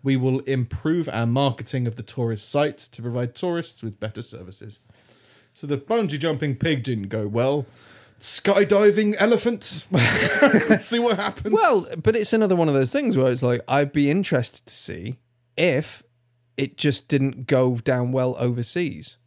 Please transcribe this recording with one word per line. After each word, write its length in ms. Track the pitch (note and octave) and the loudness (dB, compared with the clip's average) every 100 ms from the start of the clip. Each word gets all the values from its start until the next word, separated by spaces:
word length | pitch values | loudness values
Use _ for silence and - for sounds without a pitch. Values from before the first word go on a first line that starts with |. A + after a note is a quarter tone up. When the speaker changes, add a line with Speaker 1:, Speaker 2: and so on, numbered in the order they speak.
Speaker 1:
We 140 | C3+ C3+ | 2 2
will 220 | B2+ C3 | 2 0
improve 680 | - C3+ A#2+ - D#3 E3+ D#3+ | -2 -2 -2 -4 -2 -2 -2
our 180 | A2 A#2 | -2 0
marketing 600 | B2 C#3 - A2 C3+ B2 | 2 0 -2 -6 -4 -4
of 80 | A2+ | -6
the 60 | |
tourist 440 | A2 - A#2 A2 - | -12 -6 -4 -4 -4
site 300 | C#3+ D3 - | -2 -2 -4
to 240 | - - | -16 -12
provide 320 | A#2+ A#2+ B2 | -8 -4 -6
tourists 480 | - F3+ E3+ E3 - | -4 -4 -4 -6 -12
with 160 | A2+ G#2 | -12 -8
better 220 | G#2+ G#2+ | -10 -10
services." 560 | - - F2+ G2+ G#2+ G#2 _ _ _ _ _ _ _ | -14 -14 -18 -18 -18 -20 _ _ _ _ _ _ _
So 140 | - D3 | -16 -4
the 120 | C#3 | -4
bungee 400 | - A3+ G3 D3 | 0 0 0 -2
jumping 360 | E3 C#3 D3+ C3 | -2 -2 -2 -2
pig 280 | E3 D3 | 0 0
didn't 240 | A#2 A#2 G2 | -2 -4 -4
go 180 | A2 G#2 | -4 -2
well. 400 | A2 B2+ D3 B2+ - - - - _ | 0 0 0 -4 -14 -20 -20 -20 _
Skydiving 920 | - - - G3 G3+ G3+ G#3+ G3+ G#3 G#3 | 0 0 2 4 4 6 6 4 2 2
elephant. 440 | G#3 A#3 A#3 A3 | 2 2 0 -4
<laughs> 1160 | - D#3+ - F3 A#2 - - - - G#3+ - G#3+ | -6 -6 0 2 2 2 2 4 6 4 4 0
See 180 | - A#3 | 2 0
what 180 | A#3+ G3 | 0 0
happens. 340 | G#3 - G#3+ | -4 -6 0
Speaker 2:
Well, 340 | G#4 G4 A3 E3+ E3 | 2 4 4 0 -2
but 140 | F3+ A3 | 0 0
it's 160 | G#3 | 2
another 240 | A3 G#3+ F3+ | 2 4 4
one 120 | D#3+ | 4
of 60 | |
those 180 | C#3 B2+ | 2 2
things 220 | C#4 C4+ - | 0 0 2
where 140 | C3 | 2
it's 120 | B2+ | 2
like, 180 | B2+ B2 - | 0 0 0
I'd 240 | C3+ C#3+ | 0 0
be 180 | D3 C#3+ | 2 2
interested 560 | E3+ G3 D3 B2 - - | 2 2 0 -2 -10 -8
to 60 | |
see 440 | - - - G2 C3 _ _ _ - | -6 -6 -6 -10 -12 _ _ _ 0
if 460 | F3 C3+ D#3 - _ _ _ _ _ - | 0 2 -4 -10 _ _ _ _ _ -6
it 200 | C#3 - | -6 -2
just 300 | D3+ C3+ - | 0 0 0
didn't 380 | C#3+ C3+ B2+ B2+ | 0 0 -4 0
go 300 | C3 B2+ A#2+ | 2 2 0
down 360 | A2+ B2+ B2 | -2 0 0
well 220 | C3 B2+ B2+ | 0 -2 -2
overseas. 800 | B2 A#2+ A#2 F3 E3+ - - - | -2 -2 -4 -4 -4 -6 -14 -20